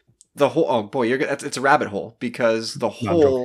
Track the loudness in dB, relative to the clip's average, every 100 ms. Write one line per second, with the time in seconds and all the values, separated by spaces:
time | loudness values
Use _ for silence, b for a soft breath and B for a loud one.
0 | B _ _ 0 0 2 0 0 -2 -2
1 | 0 0 -2 -4 -8 -2 2 2 2 -6
2 | -8 -8 -8 0 0 0 -4 -4 -6 -4
3 | 0 4 4 2